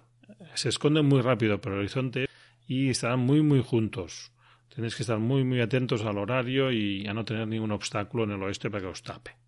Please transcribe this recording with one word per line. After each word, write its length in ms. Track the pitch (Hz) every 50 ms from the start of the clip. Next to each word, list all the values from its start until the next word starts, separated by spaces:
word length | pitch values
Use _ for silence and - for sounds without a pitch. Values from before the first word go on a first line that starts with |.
| _ _ _ _ - - - - 175 - -
Se 120 | - -
esconden 380 | 120 - - - 147 151 156 147
muy 160 | 139 139 131
rápido 400 | 127 127 127 110 117 107 101 95
por 100 | - 101
el 80 | 98 98
horizonte 480 | 101 101 - 135 131 127 117 131 131 - - - - - _ _ _
y 220 | - 127 131 135 131
estarán 300 | 120 - - 120 123 131
muy, 220 | 123 127 143 151
muy 220 | 156 151 143 131 120
juntos. 680 | - 131 113 110 101 - 98 85 80 - - - - _ _ _ _ _ _ _ _ -
Tenéis 240 | - 113 113 -
que 60 | - 131
estar 160 | 123 113 107
muy, 260 | 110 120 139 135 131
muy 160 | 127 127 123
atentos 420 | 117 104 135 127 127 117 131 104 107
al 140 | 110 101
horario 520 | 101 101 98 127 131 120 123 131 135 135 131
y 380 | 123 110 104 101 98 98 101
a 60 | 104 101
no 100 | 113 107
tener 240 | - 110 110 113
ningún 240 | 110 110 110 110 107
obstáculo 540 | 104 98 - - - 107 98 - - 117 110
en 60 | 104
el 120 | 104 95 95
oeste 260 | 98 98 - - 117
para 120 | 98 101
que 80 | 92 90
os 140 | 82 - -
tape. 340 | - - - - - - _ _